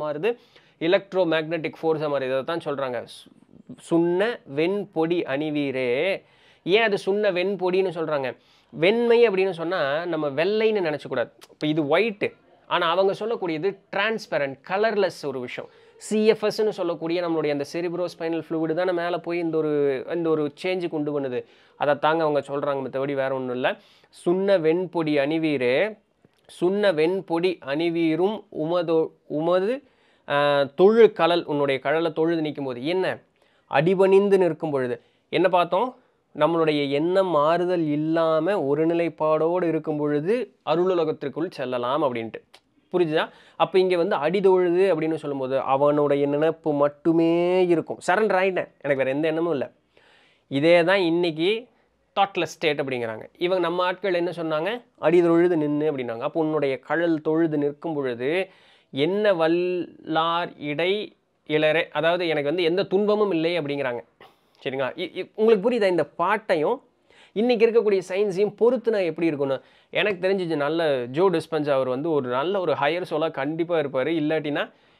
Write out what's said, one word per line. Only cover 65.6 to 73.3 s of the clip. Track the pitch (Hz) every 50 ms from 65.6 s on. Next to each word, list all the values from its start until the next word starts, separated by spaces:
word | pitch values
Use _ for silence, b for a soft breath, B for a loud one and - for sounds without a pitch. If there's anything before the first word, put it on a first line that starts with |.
| 180 247
புரியுதா? | 254 240 208 190
இந்த | 175 165 147
பாட்டையும் | - _ - 170 180 208 214 214 - 196 160 147 180 240 285 _ _ _ _ _ b b b b b b
இன்னைக்கு | 190 220 247 247 208 226
இருக்கக்கூடிய | 226 214 233 214 214 202 185 175 -
சயின்ஸையும் | 185 190 208 208 180 180 208 202 202 -
பொறுத்துனா | 214 240 254 240 226 226 220 208 190
எப்படி | 165 156 165 170
இருக்கும்னு? | 165 151 135 143 135 135 123 b b b b b b
எனக்கு | b 135 175 208 202 175 175 190
தெரிஞ்சிச்சு, | 202 196 180 165 165
நல்ல | 147 143 143 160 165 170 156 139 127 120
ஜோ | 120 131 151 185 196
டிஸ்பென்சா | 175 160 156 - 165 156 147 143
அவர் | 143 135 131 127
வந்து | 127 127 147 170
ஒரு | 160 143 131 123
நல்ல | 123 127 143 170 202 202
ஒரு | 180 165 139
ஹையர் | - 135 147 165 175 185
சோலா | - 170 151 160
கண்டிப்பா | 165